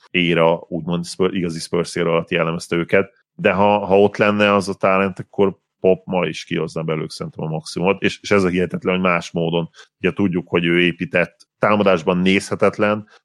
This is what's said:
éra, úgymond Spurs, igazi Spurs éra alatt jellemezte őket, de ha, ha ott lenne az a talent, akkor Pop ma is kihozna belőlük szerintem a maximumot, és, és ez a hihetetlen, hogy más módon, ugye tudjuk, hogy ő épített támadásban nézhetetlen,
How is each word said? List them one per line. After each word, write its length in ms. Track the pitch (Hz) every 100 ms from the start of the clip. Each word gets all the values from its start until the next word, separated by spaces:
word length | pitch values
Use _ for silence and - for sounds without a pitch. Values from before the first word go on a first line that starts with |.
| _
éra, 540 | 90 85 82 82 82 -
úgymond 380 | 80 80 87 87
Spurs, 280 | - 92
igazi 260 | 95 85 80
Spurs 360 | - 85 82 87
éra 160 | 85
alatt 180 | 82 -
jellemezte 460 | 85 82 82 - 85
őket, 360 | 82 98 95 _ _
de 180 | - 98
ha, 340 | 92 104 104 95
ha 140 | 98
ott 180 | 101 -
lenne 360 | 104 104 104
az 160 | 101 95
a 40 |
talent, 460 | 95 98 95 98 -
akkor 380 | - - 98 - _ _ 92
Pop 200 | 87 -
ma 200 | 92 85
is 180 | 80
kihozna 400 | - 87 80 82
belőlük 280 | 80 80 80
szerintem 340 | - 82 - 80
a 40 |
maximumot, 520 | 78 - - 90 95
és, 180 | 101 -
és 100 | -
ez 120 | 104
a 40 | 92
hihetetlen, 460 | 90 87 90 95
hogy 100 | 92
más 280 | 92 85 -
módon, 380 | 85 82 85 82 - - _
ugye 120 | 113
tudjuk, 340 | - 101 85 -
hogy 160 | 90 82
ő 140 | 87
épített 680 | 87 80 87 90 85 _ _ -
támadásban 580 | 104 104 98 90 92 90
nézhetetlen, 880 | 92 98 - 101 98 - 104 107 104 _